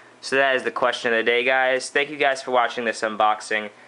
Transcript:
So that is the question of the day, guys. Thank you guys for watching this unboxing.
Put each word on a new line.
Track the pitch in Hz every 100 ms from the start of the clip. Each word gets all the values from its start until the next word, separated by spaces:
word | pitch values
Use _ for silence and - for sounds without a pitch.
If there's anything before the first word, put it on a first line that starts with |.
| - -
So | - 135
that | 139 131
is |
the | 117
question | - 127 120 123
of | 113
the |
day, | 113 120
guys. | 123 131 131 131 -
Thank | 143 143
you | 147
guys | 143 131
for | -
watching | 127 117 123 117
this | 110
unboxing. | 110 107 107 107 - 107 104 -